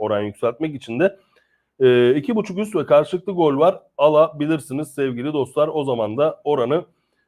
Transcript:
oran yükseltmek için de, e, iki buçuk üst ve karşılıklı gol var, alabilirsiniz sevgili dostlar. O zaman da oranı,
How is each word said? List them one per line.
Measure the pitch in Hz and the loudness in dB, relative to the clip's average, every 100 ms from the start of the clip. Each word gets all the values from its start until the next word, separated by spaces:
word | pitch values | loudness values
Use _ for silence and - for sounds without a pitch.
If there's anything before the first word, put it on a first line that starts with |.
oran | 107 104 | -4 -2
yükseltmek | 104 101 117 117 160 139 | -4 -4 -4 -4 -6 -8
için | - 117 | -8 -2
de, | 190 - _ _ _ _ _ - | -2 -2 _ _ _ _ _ 0
e, | 127 123 123 143 | 4 6 4 2
iki | 147 220 | 0 -4
buçuk | 214 185 | -4 -6
üst | 214 185 | -4 -4
ve | - | 2
karşılıklı | 147 156 185 180 | 2 2 -4 -6
gol | 180 156 139 | 0 0 2
var, | 165 185 _ - | 2 0 _ 2
alabilirsiniz | 147 151 160 151 147 160 127 131 151 | 4 6 4 0 -4 -4 -4 -8 -8
sevgili | - 135 120 135 | -4 -4 -4 -6
dostlar. | 151 127 - 151 | -4 -4 0 -2
O | 156 | -2
zaman | 139 120 107 110 | -2 -2 -2 -2
da | 156 - | -2 -2
oranı, | - 147 120 156 175 _ _ _ | -4 -2 0 -2 -4 _ _ _